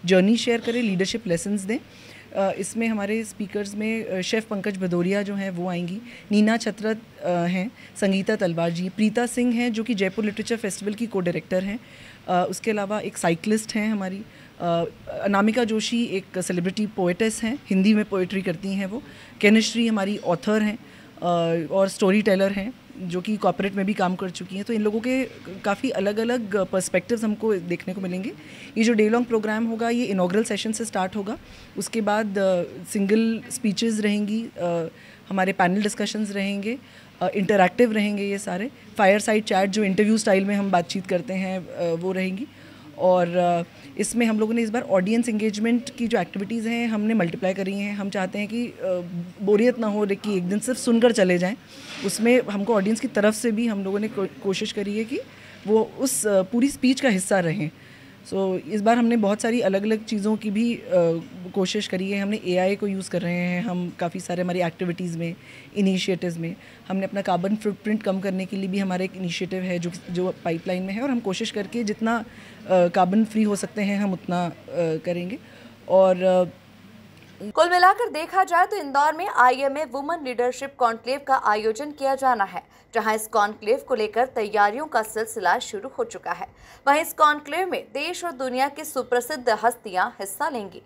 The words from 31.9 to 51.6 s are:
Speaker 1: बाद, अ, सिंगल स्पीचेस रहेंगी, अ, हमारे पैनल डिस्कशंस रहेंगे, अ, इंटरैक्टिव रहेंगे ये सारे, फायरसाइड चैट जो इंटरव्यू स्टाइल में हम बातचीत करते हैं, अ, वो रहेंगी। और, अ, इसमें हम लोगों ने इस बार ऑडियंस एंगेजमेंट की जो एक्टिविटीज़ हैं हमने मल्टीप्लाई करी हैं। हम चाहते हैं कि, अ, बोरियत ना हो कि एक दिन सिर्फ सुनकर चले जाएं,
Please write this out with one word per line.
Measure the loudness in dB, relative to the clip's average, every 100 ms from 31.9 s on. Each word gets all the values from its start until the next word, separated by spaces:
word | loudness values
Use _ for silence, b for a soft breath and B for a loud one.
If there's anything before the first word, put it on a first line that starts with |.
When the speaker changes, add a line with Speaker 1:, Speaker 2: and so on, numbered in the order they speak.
| -2
Speaker 1:
बाद, | 0 0 0 2
अ, | 2 2
सिंगल | -2 -8 -6 -2 2 4 2 -2 -6
स्पीचेस | -2 -2 0 -2 0
रहेंगी, | 0 0 -2 -4 -6 -4
अ, | -2 -2 -4 -10 B B -6
हमारे | 0 0
पैनल | 2 2 2
डिस्कशंस | 0 -2 -4 -4 -4
रहेंगे, | -4 -4 -4 -6 -8 B B B -4
अ, | -2
इंटरैक्टिव | 0 2 6 4 6 4
रहेंगे | 4 0 0
ये | -2 -4
सारे, | -4 -6 -6 B B 4
फायरसाइड | 6 6 4 0
चैट | 2 2 2
जो | 2
इंटरव्यू | 2 4 4 4
स्टाइल | 4 2 2
में | 0
हम | 2
बातचीत | 0 0 -6 -2
करते | -4 -2
हैं, | -4 -4 -6 -8
अ, | -4 -2
वो | -2 -2
रहेंगी। | -2 -2 -4 -10 B B B B 2
और, | 4 6 4 2
अ, | 2 2 -2 B B -4
इसमें | -2 2 2
हम | 2
लोगों | 2
ने | 0
इस | 0
बार | -2
ऑडियंस | 2 2 4 2 2
एंगेजमेंट | 0 0 0 2 2 -2
की | -6 0
जो | 0
एक्टिविटीज़ | 0 -4 -4 -4 -2
हैं | -2 -2
हमने | 0 0
मल्टीप्लाई | 2 0 0 -2
करी | 0 -4
हैं। | -4 -4 -4
हम | -4
चाहते | -2 -4 -4
हैं | -4
कि, | -4 -6
अ, | -6 -2 -2 -4 -8 -10 -4
बोरियत | 2 6 6 2
ना | -2
हो | 0 0
कि | -2 -2 -2
एक |
दिन | 0 -2
सिर्फ | -2 -2
सुनकर | 2 6 6
चले | 6 4 4
जाएं, | 0 -4